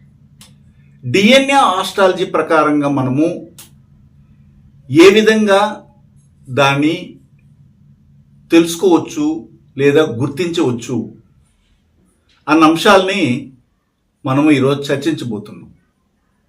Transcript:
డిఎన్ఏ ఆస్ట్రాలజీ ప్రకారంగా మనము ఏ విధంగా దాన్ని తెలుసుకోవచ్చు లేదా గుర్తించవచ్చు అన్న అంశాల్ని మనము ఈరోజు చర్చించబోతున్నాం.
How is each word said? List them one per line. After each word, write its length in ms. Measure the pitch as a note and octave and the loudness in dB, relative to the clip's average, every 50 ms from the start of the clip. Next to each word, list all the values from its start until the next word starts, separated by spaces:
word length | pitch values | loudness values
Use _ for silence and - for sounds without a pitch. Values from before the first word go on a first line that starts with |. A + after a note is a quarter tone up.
| _ _ _ _ _ _ _ _ - - _ _ _ _ _ _ _ _ _ _ - | _ _ _ _ _ _ _ _ -20 -20 _ _ _ _ _ _ _ _ _ _ -8
డిఎన్ఏ 480 | B2 A#2+ F#3+ G3 A3+ B3+ C4+ C4+ C4+ C#4 | -4 0 2 4 4 4 4 4 2 2
ఆస్ట్రాలజీ 680 | C#4 C4+ F3+ F#3 F#3+ F#3 - - G#3 F#3+ F#3 F3+ E3 F#3 | 2 2 2 0 -2 -6 -6 -2 0 0 0 0 -2 -6
ప్రకారంగా 640 | - - E3+ D3+ - E3+ D#3 D3 D3+ D3 D3 C#3+ C#3 | -4 -4 -4 -2 0 0 0 0 0 0 -2 -2 -2
మనము 600 | C#3 C#3 B2+ B2+ B2+ D3 D#3 F3 - - - - - - - - _ _ _ _ _ _ _ _ _ _ _ _ _ _ _ _ _ _ _ _ _ _ _ - | -2 -4 -4 -4 -2 -2 -2 -4 -4 -8 -14 -18 -20 -20 -20 -20 _ _ _ _ _ _ _ _ _ _ _ _ _ _ _ _ _ _ _ _ _ _ _ -2
ఏ 200 | B2+ D#3 F3 G3 | 4 6 6 8
విధంగా 760 | G#3 G#3+ G#3+ G#3+ A3 G#3+ G#3+ G3+ G3 F#3+ - F#3+ - - - _ _ _ _ _ _ _ _ _ _ _ _ C3+ | 6 6 4 4 2 2 2 2 2 2 0 -2 -4 -10 -16 _ _ _ _ _ _ _ _ _ _ _ _ -6
దాన్ని 640 | B2+ C#3 C#3+ C#3 C#3 C#3+ D3 D#3 E3+ F3+ F3 - - - _ _ _ _ _ _ _ _ _ _ _ _ _ _ _ _ _ _ _ _ _ _ _ _ _ _ E3+ | -2 0 0 0 0 0 -2 -2 -2 -4 -8 -16 -20 -20 _ _ _ _ _ _ _ _ _ _ _ _ _ _ _ _ _ _ _ _ _ _ _ _ _ _ 2
తెలుసుకోవచ్చు 960 | E3 E3+ E3+ - - - F#3+ E3+ D3 - - - D#3 D3+ D3+ D#3 - - - - _ _ _ _ C3 | 2 2 2 -2 -2 0 0 2 0 0 -4 -8 -6 -4 -4 -4 -6 -10 -16 -20 _ _ _ _ -2
లేదా 240 | C#3 C#3+ C#3+ D#3 D#3 | 0 2 2 2 0
గుర్తించవచ్చు 1120 | C#3 A#2+ A2+ C#3 C#3 - - F#3 F3 E3 E3+ D#3 C3 A#2+ A#2 - - C3 A2 - - - - _ _ _ _ _ _ _ _ _ _ _ _ _ _ _ _ _ _ _ _ _ _ _ _ _ C#3 | 0 -2 -6 -6 -6 -6 -6 -6 -6 -4 -2 -2 -2 -4 -6 -8 -8 -8 -8 -8 -10 -14 -20 _ _ _ _ _ _ _ _ _ _ _ _ _ _ _ _ _ _ _ _ _ _ _ _ _ -2
అన్న 160 | D3 D#3+ D#3+ | 2 2 4
అంశాల్ని 880 | D#3 E3 E3 - G#3+ G3 F#3+ F#3 F#3+ G3 G3+ E3+ B2+ B2 - - - - _ _ _ _ _ _ _ _ _ _ _ _ _ - | 2 2 2 2 2 4 4 2 0 -2 -2 -2 -2 -4 -6 -8 -12 -20 _ _ _ _ _ _ _ _ _ _ _ _ _ -6
మనము 240 | C3 C3 C#3 D3 D#3 | -4 -2 0 2 2
ఈరోజు 420 | D3+ C3 C3 C3+ C#3+ C#3 - - C#3+ | 2 2 0 0 -2 -2 -4 -6 -6
చర్చించబోతున్నాం. 800 | C3+ - E3 D3+ - - B2 G#2+ G2+ G2 - F#2+ E2+ E2+ E2 - _ _ _ _ _ _ _ _ _ _ _ _ _ _ | -4 -4 -4 -6 -6 -8 -10 -10 -12 -12 -16 -20 -20 -20 -20 -20 _ _ _ _ _ _ _ _ _ _ _ _ _ _